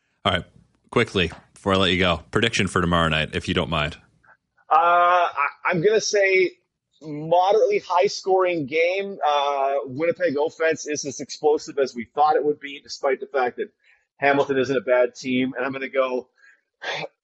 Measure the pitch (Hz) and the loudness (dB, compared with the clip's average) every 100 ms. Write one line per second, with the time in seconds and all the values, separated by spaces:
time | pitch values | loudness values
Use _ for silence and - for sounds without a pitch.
0 | _ _ - 92 - _ _ _ _ - | _ _ -4 -2 -6 _ _ _ _ 0
1 | 92 101 82 - - - 101 95 95 90 | 0 0 -2 -4 -20 -8 0 2 2 2
2 | 90 82 - 107 113 - 95 95 85 87 | 2 0 -2 -2 0 0 0 0 2 2
3 | 82 78 76 90 - 73 78 80 73 - | 2 0 -2 -4 -4 -2 -2 -2 -4 -6
4 | _ _ _ _ _ _ - 156 170 175 | _ _ _ _ _ _ 0 2 4 4
5 | 175 180 170 - 143 - - 180 180 214 | 4 4 2 -2 -6 -4 -4 0 2 2
6 | - 208 190 190 180 - _ _ _ _ | 0 0 2 2 0 -4 _ _ _ _
7 | 160 147 160 170 185 214 202 208 - 175 | -14 -10 0 2 4 4 4 0 0 2
8 | 202 - 190 190 185 170 135 156 170 190 | 2 0 0 2 2 0 -2 0 0 0
9 | 196 190 147 147 143 139 139 139 135 127 | -6 -4 0 0 0 0 0 0 -4 -4
10 | 170 165 175 139 156 - 160 156 - 147 | -2 0 -2 0 -2 -2 -2 -2 -4 -6
11 | 151 123 - - 147 147 - 139 131 120 | -6 -10 -12 -2 2 2 0 -2 -2 -4
12 | 110 - 151 156 147 147 143 143 - - | -6 0 2 2 0 -4 -8 -16 -16 -6
13 | 139 131 - 139 123 117 110 _ _ _ | -4 -2 -4 -2 -2 -4 -10 _ _ _
14 | _ _ 139 143 135 135 127 131 110 123 | _ _ 0 2 2 0 0 -2 2 2
15 | 123 - 135 127 131 135 131 135 131 131 | 2 -2 -4 -2 -2 -4 -6 -6 -4 -2
16 | 131 127 - _ _ _ _ _ - 147 | -2 -2 -8 _ _ _ _ _ -10 -8
17 | - _ | -10 _